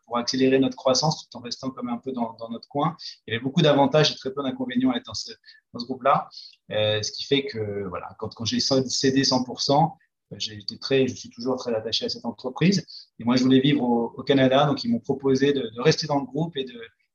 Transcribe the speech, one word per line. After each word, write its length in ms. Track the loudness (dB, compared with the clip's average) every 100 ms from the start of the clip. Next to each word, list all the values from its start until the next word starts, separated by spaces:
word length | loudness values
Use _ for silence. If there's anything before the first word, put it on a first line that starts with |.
| -6
pour 120 | -4
accélérer 420 | -2 2 4 4
notre 160 | 2 0
croissance 520 | 0 2 2 -2 -8
tout 100 | -14
en 40 |
restant 300 | -12 -10 -10
comme 180 | -8 -6
un 80 | -6
peu 140 | -6
dans, 220 | -6 -6
dans 160 | -8 -12
notre 180 | -12 -8
coin. 280 | -4 -2 -4 -14 -16 -6
Il 80 |
y 20 | -4
avait 80 |
beaucoup 180 | -2 2
d'avantages 500 | 4 6 6 4 4
et 40 | 0
très 180 | -8
peu 100 | -6
d'inconvénients 480 | -6 -4 -4 0 2
à 60 | 0
être 80 | -6
dans 80 |
ce, 180 | -12 -12 -16 _ -20 _
dans 60 | -12
ce 60 | -10
groupe-là. 420 | -2 2 2 0 -12 -20 _ -6
Euh, 300 | 0 0 0
ce 100 | -2
qui 120 | -6
fait 220 | 0 0 0
que, 420 | -6 -6 -6 -6
voilà, 220 | -8 -12 -10
quand, 140 | -12 -8
quand 100 | -4
j'ai 140 | -2
cédé 640 | 0 0 0 0 2 2
cent 200 | 2 0
pour 180 | -2 -4
cent, 360 | 0 2 2 -2 _ _ -16
euh, 40 | -10
j'ai 160 | -10 -10
été 220 | -14 -10
très, 300 | 0 2 0
je 80 | -2
suis 140 | -14
toujours 260 | -10 -6 -6
très 160 | -4
attaché 320 | -4 -4 -4 -4
à 40 |
cette 160 | -6 -10
entreprise. 600 | -8 -8 0 2 2 -2 -14 -20 -6
Et 40 |
moi, 120 | 0 2
je 80 |
voulais 160 | 6 6
vivre 240 | 6 2
au, 300 | 2 0 -2 -4
au 80 |
Canada. 420 | 2 4 6 6 4
Donc, 180 | 2
ils 80 | 0
m'ont 80 | -2
proposé 540 | -2 -2 2 4 2
de, 160 | 2 -4
de 120 | 0
rester 260 | 2 2 0
dans 120 | -2
le 60 | -2
groupe 320 | -4 -4 -6
et 80 | -8
de, 160 | -10 -18 _ _